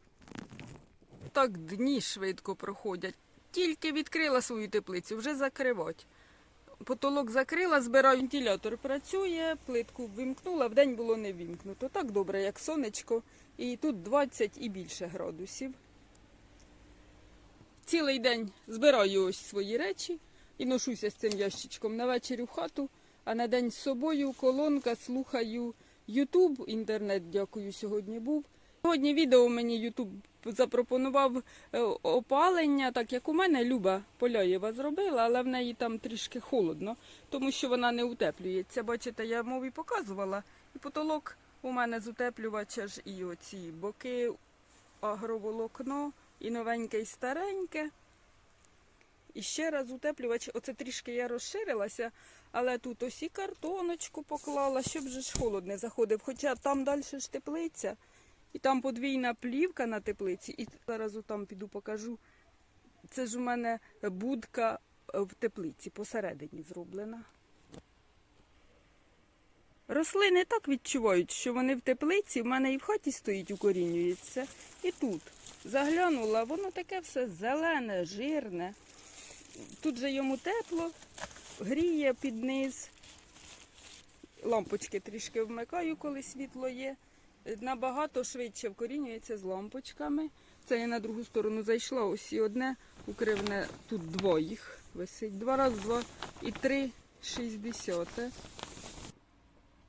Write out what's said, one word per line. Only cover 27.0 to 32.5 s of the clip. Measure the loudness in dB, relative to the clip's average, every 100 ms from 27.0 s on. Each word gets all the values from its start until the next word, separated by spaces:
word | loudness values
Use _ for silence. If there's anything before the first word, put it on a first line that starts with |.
| 2 0 2
дякую, | 0 0 -4 -6
сьогодні | -6 -4 -2 -2 -4
був. | 0 0 -2 -14 -20 0
Сьогодні | 2 4 6
відео | 6 8 10 10
мені | 6 2 0 -2
YouTube | -4 -6 -8 -16 _
запропонував, | -2 2 4 2 2 2 4 4 4 2 -6 -14 -4
е, | 0 0 0
опалення, | 2 2 4 4 6